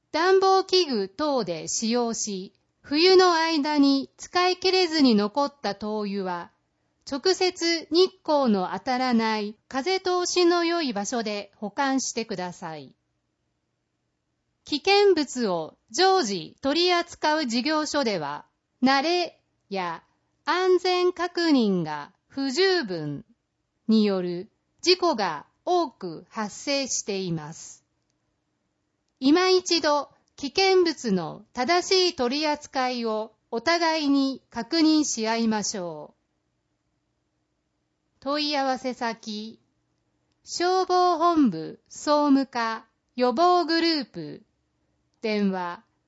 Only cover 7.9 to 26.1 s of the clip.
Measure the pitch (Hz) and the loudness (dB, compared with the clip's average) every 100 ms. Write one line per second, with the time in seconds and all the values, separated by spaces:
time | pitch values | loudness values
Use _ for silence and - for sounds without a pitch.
7.9 | 320 370 - - 294 262 202 180 185 - | 2 2 0 0 2 2 2 0 -6 -4
8.9 | 247 254 226 226 214 208 220 - 262 277 | -2 0 0 0 -2 -4 -10 -10 -6 -2
9.9 | 381 370 359 359 359 349 349 339 339 294 | -2 0 -2 0 2 4 4 2 0 -2
10.9 | 202 202 247 214 208 202 - 202 - 277 | -4 -4 -4 -4 -6 -10 -12 -10 -4 0
11.9 | 269 - - 226 180 180 170 175 156 131 | 0 -2 -6 -8 -6 -8 -10 -12 -12 -16
12.9 | _ _ _ _ _ _ _ _ _ _ | _ _ _ _ _ _ _ _ _ _
13.9 | _ _ _ _ _ _ _ - 302 - | _ _ _ _ _ _ _ -6 -4 2
14.9 | 403 415 339 269 254 226 175 156 - _ | 4 6 4 0 -2 -2 -2 -4 -12 _
15.9 | 226 381 381 240 196 - - 269 311 359 | 0 4 4 2 -4 -8 -6 -2 0 2
16.9 | 349 349 - 311 311 277 233 247 311 302 | 0 -2 -4 -2 0 0 -2 -2 -2 -2
17.9 | 294 247 190 143 147 - _ _ _ 254 | -2 -2 -2 -6 -10 -14 _ _ _ 2
18.9 | 269 302 359 339 - _ _ - 190 175 | 2 2 0 -2 -8 _ _ -12 -8 -8
19.9 | 165 _ _ _ _ - 339 370 359 370 | -10 _ _ _ _ -4 0 2 2 2
20.9 | 359 359 349 349 349 339 277 214 185 156 | 0 0 0 -4 -2 2 4 2 0 -4
21.9 | 151 143 _ _ - 277 262 381 359 233 | -8 -12 _ _ -8 -4 0 2 2 -2
22.9 | 175 151 143 - _ _ _ _ _ - | -6 -6 -10 -14 _ _ _ _ _ 0
23.9 | 220 208 190 180 175 208 _ _ _ 320 | 2 2 0 -4 -6 -10 _ _ _ 0
24.9 | 359 349 247 190 151 - _ - 359 311 | 0 0 0 -2 -6 -12 _ -2 -2 -2
25.9 | - 185 | -6 -12